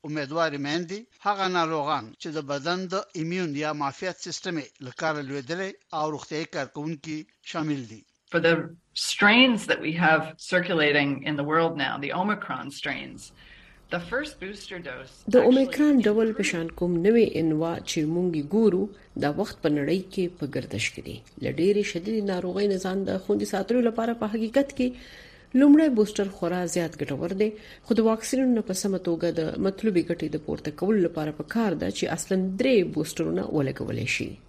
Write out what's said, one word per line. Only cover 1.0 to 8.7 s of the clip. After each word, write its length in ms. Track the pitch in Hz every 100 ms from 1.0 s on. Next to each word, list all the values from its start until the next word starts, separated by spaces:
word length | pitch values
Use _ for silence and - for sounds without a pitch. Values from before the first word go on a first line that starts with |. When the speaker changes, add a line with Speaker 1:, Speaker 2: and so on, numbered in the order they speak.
| 233 _ 202
Speaker 1:
هغه 200 | 202 190 180
ناروغان 480 | 160 160 143 147 110 -
چې 60 | 175 151
د 20 | 139
بدن 340 | 143 143 180 185
د 20 | 190 - 175
ایمیون 360 | 160 180 175 143
یا 100 | 151 147
معافیت 340 | 143 - 185 165 185
سیستم 340 | 156 190 165
یې 60 | 135 _ 127
له 60 | -
کاره 200 | 160 151 135
لوېدلی 420 | 139 127 170 190 196 _ 160
او 80 | 156 151
روغتیايي 380 | - 151 165 160
کارکوونکي 640 | 131 151 151 156 156 151 151 _ -
شامل 280 | 175 156 143 117
دي. 100 | 107 _ _ _
Speaker 2:
For 100 | 170 165
the 80 | 165 170